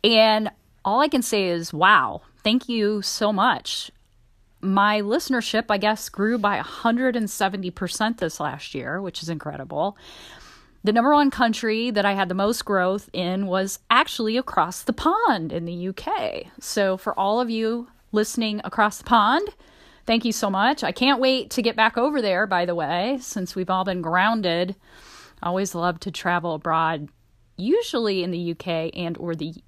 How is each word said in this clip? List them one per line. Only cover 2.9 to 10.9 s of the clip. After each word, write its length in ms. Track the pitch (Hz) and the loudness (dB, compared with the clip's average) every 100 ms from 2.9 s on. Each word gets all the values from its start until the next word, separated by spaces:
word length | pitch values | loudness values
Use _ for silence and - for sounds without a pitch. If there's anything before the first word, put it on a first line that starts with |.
| 208 | 0
so 280 | 190 - 208 | -4 -2 0
much. 600 | 202 240 160 - - - _ _ _ _ _ _ _ | 2 2 0 -4 -8 -10 _ _ _ _ _ _ _
My 420 | 190 196 208 214 | 0 2 2 2
listenership, 640 | 202 269 - 254 220 220 220 | 0 -2 0 -2 0 -2 0
I 80 | 208 | 0
guess, 320 | 208 214 - | 0 -2 -6
grew 300 | - 214 240 | -2 -2 0
by 180 | 202 196 | 0 -2
a 60 | |
hundred 520 | 139 - 233 233 254 240 | -6 -2 0 2 0 0
and 140 | 208 | -4
seventy 400 | - 190 190 180 | -2 -2 -2 -8
percent 480 | - 180 - 220 233 | -6 -8 -2 -2 -2
this 220 | 165 - | -6 -4
last 340 | 147 139 - | -6 -6 -10
year, 260 | 139 123 175 | -10 -6 -6
which 220 | 190 - | -8 -10
is 80 | 160 | -8
incredible. 680 | 156 151 143 135 147 185 202 - - - - - - _ _ | -8 -8 -12 -8 -4 -4 -4 -20 -20 -20 -20 -20 -20 _ _
The 80 | 208 | 2